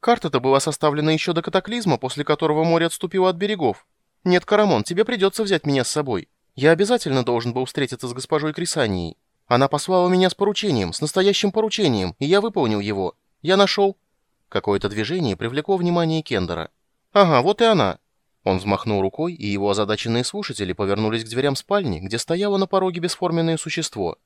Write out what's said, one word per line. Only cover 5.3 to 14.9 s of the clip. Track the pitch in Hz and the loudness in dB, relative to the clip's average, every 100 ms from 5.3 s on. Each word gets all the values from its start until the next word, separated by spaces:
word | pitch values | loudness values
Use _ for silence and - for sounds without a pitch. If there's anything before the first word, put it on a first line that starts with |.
| - | 0
взять | 214 180 - | 0 0 2
меня | 139 | 0
с | 123 | 0
собой. | - 143 104 - _ _ - | -2 -2 -4 -6 _ _ 2
Я | 139 | 4
обязательно | 165 202 240 - 135 | 4 4 0 0 -2
должен | 123 120 117 | 2 0 0
был | 120 127 | -4 -4
встретиться | - 135 127 127 | -4 -4 -4 -8
с | |
госпожой | 120 - 156 156 | -8 -2 -2 -2
Крисанией». | 151 170 - 120 95 85 - _ _ _ | -4 -4 -2 0 0 -4 -10 _ _ _
Она | 123 135 | 2 2
послала | 147 - 185 180 | 0 0 2 4
меня | 185 185 | 4 2
с | |
поручением, | - 202 202 214 135 92 | 2 -2 -2 0 0 -2
с | - | -4
настоящим | 151 - 190 196 202 | -4 2 2 2 0
поручением, | 208 220 - 185 113 92 - | 0 -2 0 2 2 -2 -4
и | 139 | 2
я | 190 | 2
выполнил | 220 202 131 107 | 2 0 0 0
его. | 101 101 90 - _ _ | -2 -2 -4 -6 _ _
Я | 147 190 | 0 4
нашёл. | 196 - 196 196 _ _ _ _ _ | 4 4 0 0 _ _ _ _ _
Какое-то | 101 101 101 98 | -4 0 0 0